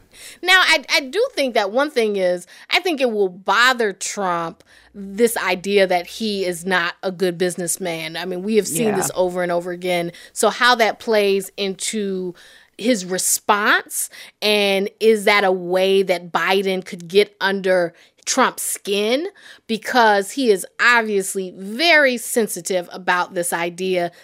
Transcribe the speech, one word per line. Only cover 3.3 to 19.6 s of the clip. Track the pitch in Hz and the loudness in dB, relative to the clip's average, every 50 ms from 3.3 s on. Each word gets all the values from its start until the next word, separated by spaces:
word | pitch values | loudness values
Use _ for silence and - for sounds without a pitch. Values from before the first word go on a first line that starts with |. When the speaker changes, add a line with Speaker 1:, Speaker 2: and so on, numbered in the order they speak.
| 180 185 190 - 196 220 240 254 262 233 233 208 | -4 -4 -4 0 2 4 4 4 2 2 0 -2
Speaker 1:
Trump, | 185 - - - - 208 202 185 175 170 165 165 175 - _ _ _ - _ _ - | -4 -6 -8 -8 -6 -4 -2 -2 -2 -2 -4 -6 -10 -14 _ _ _ -20 _ _ -16
this | 202 196 196 196 196 240 226 - | -16 -14 -8 0 2 2 2 2
idea | - - 185 185 185 170 196 202 202 190 | 0 -2 -2 -2 -2 -2 2 4 4 4
that | 180 185 175 175 | 4 2 0 -2
he | - - - 226 214 208 196 185 | -6 -8 -6 -4 -4 -4 -4 -4
is | 180 180 160 170 | -4 -6 -4 -2
not | 190 185 180 170 175 - _ - | 0 0 0 0 -2 -4 _ -6
a | 196 | -8
good | 185 165 196 180 175 | -4 -2 -2 -2 0
businessman. | 165 185 180 170 - 175 165 - - 190 175 165 160 160 160 165 | 0 -2 -2 -2 -4 -4 -4 -6 -4 -6 -6 -6 -6 -8 -8 -8
I | 165 175 | -8 -8
mean, | 185 180 180 | -6 -6 -6
we | 185 214 220 | -2 0 2
have | 214 190 - | 2 2 2
seen | 151 165 226 | 0 0 0
Speaker 2:
Yeah. | 214 202 | 0 0
Speaker 1:
this | - - 143 - | -2 -2 -2 0
over | - 185 180 180 180 180 | 0 0 0 0 -2 -2
and | 175 | -2
over | 175 175 175 180 | -2 -2 -4 -6
again. | 175 175 180 185 175 175 170 170 - - - - | -8 -6 -4 -2 0 0 -2 -4 -8 -12 -18 -12
So | - - - 208 | -2 0 0 0
how | 196 - 254 240 247 | 2 4 4 4 4
that | 233 226 202 156 - | 4 4 2 0 -2
plays | - 240 220 208 202 196 196 196 190 - - | -2 0 2 2 4 2 2 0 -2 -6 -8
into | - 202 196 190 190 - - - 220 202 196 190 185 185 180 170 - - - - - _ _ _ | -6 -6 -6 -6 -6 -8 -6 -4 -4 -4 -4 -4 -6 -6 -8 -10 -12 -18 -20 -20 -20 _ _ _
his | - 196 233 254 196 180 | -4 0 0 0 0 -2
response, | 175 185 180 - - - - - - 214 202 208 240 302 370 - - - - - - - - - - - _ | -4 -4 -4 -2 -2 -2 0 0 0 2 2 2 2 2 0 0 -4 -8 -8 -8 -8 -10 -16 -20 -20 -10 _
and | - 208 208 208 202 202 196 196 196 214 - - | 0 0 2 2 2 2 0 0 -2 -4 -2 2
is | 208 220 220 208 196 | 4 4 4 4 4
that | 214 208 202 202 | 2 2 4 4
a | 185 | 2
way | 190 185 175 175 180 185 190 190 190 196 196 | 2 0 -2 0 0 2 2 4 4 4 2
that | 180 180 175 175 175 | 2 0 -2 -4 -4
Biden | - 175 165 180 196 196 196 190 185 185 180 | -4 -2 0 2 2 2 0 0 -2 -4 -6
could | - - 175 175 170 | -8 -12 -14 -8 0
get | 185 202 208 - _ - | 2 2 2 2 _ -4
under | - 196 196 196 185 190 185 185 175 165 - _ - _ _ _ _ | -2 -2 -2 0 0 2 2 2 2 0 -4 _ -20 _ _ _ _
Trump's | - - 262 247 196 - - - | -2 0 2 2 2 0 -2 -8
skin? | - - - - - 202 202 208 214 247 277 339 392 - - - - - - | -8 -8 -8 -6 -4 -2 -2 0 0 0 -2 -2 -6 -10 -16 -20 -20 -20 -14